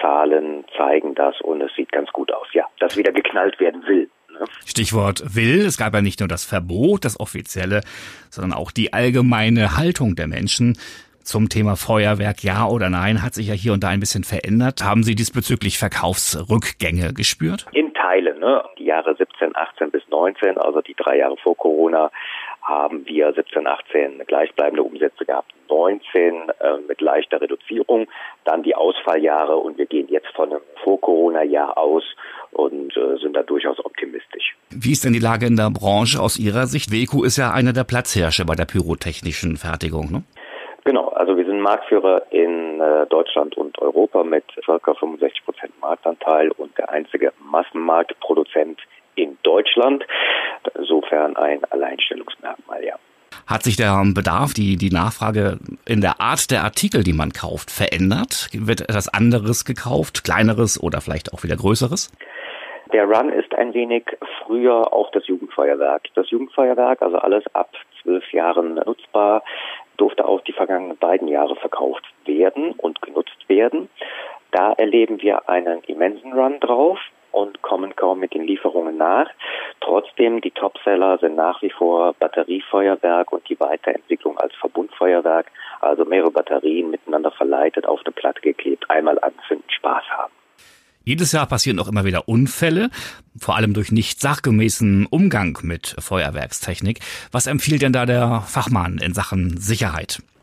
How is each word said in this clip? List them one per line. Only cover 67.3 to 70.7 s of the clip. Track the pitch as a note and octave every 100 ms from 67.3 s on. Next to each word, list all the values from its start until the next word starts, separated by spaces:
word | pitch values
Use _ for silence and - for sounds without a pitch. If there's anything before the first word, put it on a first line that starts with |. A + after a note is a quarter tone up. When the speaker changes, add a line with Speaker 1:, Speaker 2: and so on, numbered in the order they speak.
| G#2 -
Speaker 1:
ab | - F2+ - - -
zwölf | - F2+ -
Jahren | E2+ E2+ E2+ E2+ E2
nutzbar, | - - - G#2 G#2 G#2+ - - - - - -
durfte | G2+ -
auch | - G2
die | -
vergangenen | - F#2